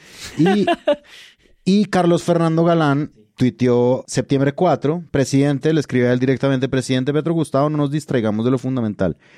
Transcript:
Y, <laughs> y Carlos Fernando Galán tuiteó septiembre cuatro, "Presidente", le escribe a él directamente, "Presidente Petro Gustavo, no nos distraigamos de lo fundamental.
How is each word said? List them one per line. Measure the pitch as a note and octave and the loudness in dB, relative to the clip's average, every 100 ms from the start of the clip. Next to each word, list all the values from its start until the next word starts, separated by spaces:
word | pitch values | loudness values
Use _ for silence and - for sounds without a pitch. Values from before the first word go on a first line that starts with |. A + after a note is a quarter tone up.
| - - - - | -20 -20 -8 0
Y, | E3+ G3 F4 | 2 2 0
<laughs> | E4 - - - - - _ _ _ | -2 -2 -4 -6 -20 -20 _ _ _
y | - G3+ G3 | 0 0 2
Carlos | F#3 F3 E3+ | 0 2 2
Fernando | - E3+ E3 D#3+ | 2 0 2 2
Galán | E3+ E3 D3 C#3 D3+ _ _ - | 2 2 2 0 -4 _ _ -2
tuiteó | B2+ - B2 A#2+ B2 B2+ - | -2 0 2 2 2 0 -4
septiembre | - A#2 C#3 C#3 | -6 -2 0 0
cuatro, | C#3 F3+ C#3 C3+ E3+ E3 | 0 0 0 -2 -4 -4
"Presidente", | C#3 C3 C3+ C#3+ C#3 D3+ | -2 0 2 0 0 0
le | D3+ | 0
escribe | - B2+ B2 | 0 0 0
a | |
él | B2 | 2
directamente, | C3 C3 C#3 C3 B2+ | 0 0 0 -2 -2
"Presidente | C3 B2 B2+ C3 | -2 -2 -2 -2
Petro | D3 D3+ | -2 -2
Gustavo, | E3 D3+ C3+ D3+ | -2 -2 0 0
no | D3+ | 0
nos | C#3+ | -2
distraigamos | D3+ - C3+ A2 G#2+ | -4 -2 -2 0 0
de | A#2 | 0
lo | C3 | -2
fundamental. | C3 C3 A2+ G2+ F#2 - _ | -2 -4 -4 -2 -4 -4 _